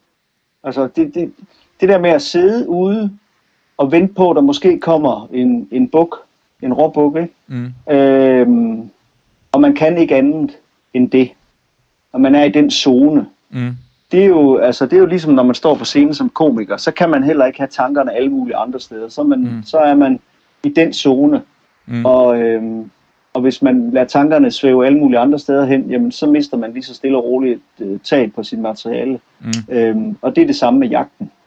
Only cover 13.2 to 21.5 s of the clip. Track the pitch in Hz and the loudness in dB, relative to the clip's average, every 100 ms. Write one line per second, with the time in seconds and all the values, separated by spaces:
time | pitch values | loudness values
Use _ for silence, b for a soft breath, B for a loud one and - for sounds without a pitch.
13.2 | - _ _ - 123 123 - _ _ 180 | -2 _ _ -10 -8 -10 -16 _ _ 2
14.2 | 196 170 143 131 123 123 127 185 - 180 | 4 4 4 4 0 -2 0 4 4 2
15.2 | 156 131 123 120 160 131 117 147 147 147 | 2 2 2 2 0 0 0 0 0 0
16.2 | 127 - 156 113 101 101 - - 175 147 | -4 -2 0 0 -4 -6 -6 -2 0 0
17.2 | 135 156 131 - 139 - 131 143 127 113 | 0 2 0 0 -8 -4 -2 -2 -2 -2
18.2 | 135 139 123 107 113 127 - 110 113 - | -2 -2 -4 -6 -8 -10 -14 -14 -12 -4
19.2 | 147 135 123 117 107 160 147 143 139 127 | -2 0 -2 -6 -4 0 2 4 2 0
20.2 | - _ _ _ 147 143 165 - 143 131 | -8 _ _ _ -4 0 0 0 0 2
21.2 | 147 - - | 2 0 -4